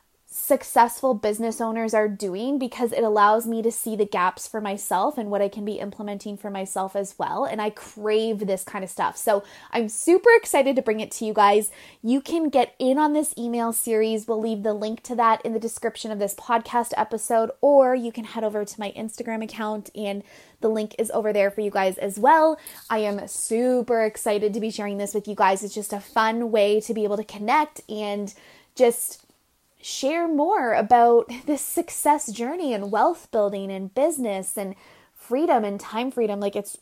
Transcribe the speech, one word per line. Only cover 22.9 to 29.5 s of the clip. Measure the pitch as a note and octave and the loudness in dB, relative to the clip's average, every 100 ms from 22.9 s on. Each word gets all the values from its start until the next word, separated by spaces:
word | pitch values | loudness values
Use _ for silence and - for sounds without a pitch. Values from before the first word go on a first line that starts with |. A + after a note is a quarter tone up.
| A3+ | -2
am | G#3 G3+ G3 | -2 -4 -6
super | - - A3+ B3 B3+ A#3 A#3 | -8 -2 0 2 2 2 0
excited | A3 A3 A3+ G#3 G#3 | 0 -2 -2 0 0
to | G#3 | -2
be | A3 | -4
sharing | G#3+ G#3 G3+ | -6 -6 -6
this | G3+ | -4
with | G#3+ G#3 | -4 -4
you | |
guys. | G3+ F#3+ G3 | 2 2 2
It's | G3+ | -2
just | G#3+ G3+ | -8 -8
a | G3+ | -8
fun | - A#3 A3 A3+ A#3 | -4 0 0 0 0
way | A3 G#3 G#3+ | 2 4 2
to | G#3+ | 0
be | A3+ | -2
able | G#3 G#3 | -2 -2
to | |
connect | G#3 G3+ G#3 D4+ D4+ - - | -6 -6 0 2 0 -6 -12
and | G#3+ G#3 G3+ G3+ - - - _ - | -8 -4 -4 -6 -12 -20 -20 _ 2
just | A#3+ A#3 - - _ _ _ | 4 4 -6 -12 _ _ _